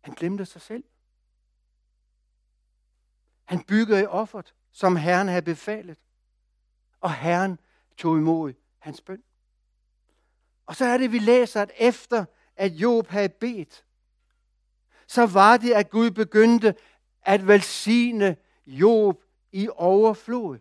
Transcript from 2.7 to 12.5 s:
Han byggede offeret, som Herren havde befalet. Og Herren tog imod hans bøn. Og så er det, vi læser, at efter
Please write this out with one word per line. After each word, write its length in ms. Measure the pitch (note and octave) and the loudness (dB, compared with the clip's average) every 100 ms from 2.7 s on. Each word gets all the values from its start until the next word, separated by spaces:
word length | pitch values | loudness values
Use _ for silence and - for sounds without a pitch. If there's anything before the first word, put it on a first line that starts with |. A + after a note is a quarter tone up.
| _ _ _ _ _ _ _ | _ _ _ _ _ _ _
Han 200 | _ F3 | _ -10
byggede 440 | - G#3 A3+ G3+ G3 | -2 -2 0 0 0
offeret, 460 | F3+ A3 G#3 - _ _ | -4 -8 -12 -20 _ _
som 240 | - F#3+ F3 | -4 -2 0
Herren 320 | D#3 F3+ G3 | 0 -2 -2
havde 140 | F3+ | -4
befalet. 560 | E3+ D#3+ - G#3+ F#3 D#3 _ _ _ _ _ _ _ _ _ _ | -6 -10 -10 -12 -14 -20 _ _ _ _ _ _ _ _ _ _
Og 140 | F#3 | -8
Herren 460 | C3+ D#3 F3 G3 F3 _ _ _ - | -6 -2 -2 -2 -8 _ _ _ -8
tog 200 | E3+ D#3+ | -2 0
imod 360 | D#3 E3 D3+ B2+ _ _ | 0 -2 -4 -12 _ _
hans 220 | D#3 C#3 | -20 -20
bøn. 220 | - G3 _ _ _ _ _ _ _ _ _ _ _ _ _ _ - | -18 -20 _ _ _ _ _ _ _ _ _ _ _ _ _ _ -20
Og 100 | - | -6
så 80 | |
er 140 | B3+ B3 | -2 -2
det, 140 | B3+ | -2
vi 60 | A3+ | -2
læser, 440 | G#3 B3 A#3+ G#3+ | 2 2 2 -4
at 100 | G3+ - | -6 0
efter 480 | A#3 A#3 - A#3 F3+ _ _ | -2 -2 -6 -6 -6 _ _